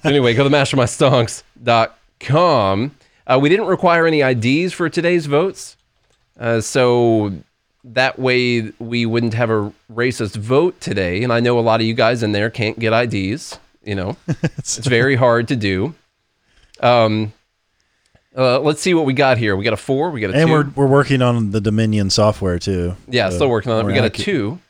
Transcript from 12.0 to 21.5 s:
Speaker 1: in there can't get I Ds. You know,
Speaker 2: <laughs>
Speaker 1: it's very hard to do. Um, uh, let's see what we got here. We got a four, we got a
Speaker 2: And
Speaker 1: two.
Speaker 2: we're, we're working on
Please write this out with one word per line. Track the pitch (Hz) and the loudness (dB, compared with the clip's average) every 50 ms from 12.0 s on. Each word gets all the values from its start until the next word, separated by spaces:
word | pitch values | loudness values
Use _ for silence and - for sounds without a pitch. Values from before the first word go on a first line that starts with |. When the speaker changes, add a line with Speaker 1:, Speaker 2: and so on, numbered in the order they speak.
| 117 113 127 117 | 2 0 0 0
Speaker 1:
in | 113 107 | -2 -2
there | 104 101 104 113 | 0 -2 -2 -2
can't | - - 110 107 - 110 | -4 -4 -4 -4 -4 -2
get | 113 110 110 | -2 0 0
I | 113 123 | 0 0
Ds. | 120 107 98 95 95 113 165 - - - - _ _ _ _ _ | -2 -4 -4 -4 -4 -6 -8 -10 -16 -18 -20 _ _ _ _ _
You | 107 101 | -8 -6
know, | 98 90 98 - _ | -6 -6 -6 -8 _
Speaker 2:
<laughs> | _ - 143 - - 156 - | _ -8 -6 -4 -4 -6 -6
Speaker 1:
it's | - - - - - | -6 -10 -10 -10 -6
very | 113 131 123 117 123 135 139 | -2 0 2 2 2 2 2
hard | 120 127 123 117 117 117 - | 2 4 4 4 2 0 -2
to | 139 | -4
do. | 120 104 101 95 92 104 156 156 _ _ _ _ _ _ _ _ _ _ _ _ _ _ _ - - | -2 -2 -2 -2 -2 -2 -4 -6 _ _ _ _ _ _ _ _ _ _ _ _ _ _ _ -10 -2
Um, | - 120 123 120 113 110 107 107 107 107 - _ _ _ _ _ _ _ _ _ _ _ _ _ _ _ _ _ _ _ _ | 2 2 4 4 2 2 0 -2 -4 -6 -8 _ _ _ _ _ _ _ _ _ _ _ _ _ _ _ _ _ _ _ _
uh, | 127 131 127 123 135 | -2 0 0 0 2
let's | 143 147 151 147 | 0 -2 -2 -2
see | - 190 180 | -2 0 0
what | 165 156 | 2 0
we | 135 | 0
got | 135 135 143 135 123 117 | 0 2 2 2 2 2
here. | 117 107 98 | 0 0 -2
We | 95 101 | 0 0
got | 113 | -2
a | 107 - | -2 -4
four, | - - 135 135 151 180 | -4 -4 -2 -2 -2 -4
we | 151 120 | -4 -4
got | 107 98 | -4 -2
a | 95 | 0
Speaker 2:
And | 139 160 | 2 2
Speaker 1:
two. | 160 | 2
Speaker 2:
we're, | 156 151 143 139 135 | 2 2 0 -2 -2
we're | 135 139 | 0 2
working | 135 135 139 135 - 139 131 | 4 4 2 2 2 0 2
on | 127 123 120 117 110 101 | 2 2 2 0 -2 -2